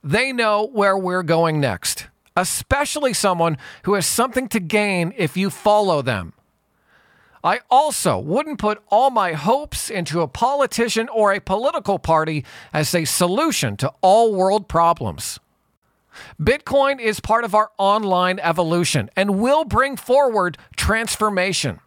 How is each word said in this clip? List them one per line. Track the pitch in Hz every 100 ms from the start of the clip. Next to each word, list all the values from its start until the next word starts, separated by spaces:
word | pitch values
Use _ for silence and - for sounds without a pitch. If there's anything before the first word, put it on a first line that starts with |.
they | 147 190 262
know | 254 226 208 220
where | 240 196 196
we're | 180 180
going | 165 165 165 156
next, | 139 90 - - - _ _ -
especially | 185 - - 269 294 302 277
someone | 208 202 175 165 139 - -
who | -
has | 202 165
something | - 254 247 254
to | 226
gain | 170 208 208 185 170 220
if | 160 180
you | 190
follow | - 214 208 202 156
them. | 127 107 87 _ _ _ _ _ _ _ _ _ _ _
I | - 226 _
also | 254 302 - 185 101
wouldn't | 143 208 311 277
put | 214 - _
all | 208 269
my | 240 185
hopes | 156 156 262 294 - -
into | 214 160 160
a | 156
politician | - 240 285 269 - 233 220 226
or | 226 208
a | 196
political | - 190 262 311 202 190
party | - 160 156 156 127 - -
as | 151 151
a | 175
solution | 160 - 175 202 320 233 120 101
to | 131 -
all | 185 214 233
world | 196 190 208 190
problems. | 170 170 165 107 73 - - _ _ _ _ _ _ _ - - -
Bitcoin | 156 285 - 277 269 269
is | 226 208
part | - 226
of | 233 208
our | 220 -
online | 196 208 208 180 180 185
evolution | 160 165 165 175 170 147 101 -
and | 202 190
will | 240 294
bring | 302 208 269 262
forward | - 262 277 214 180 - - -
transformation. | - 220 226 - 214 196 185 180 139 82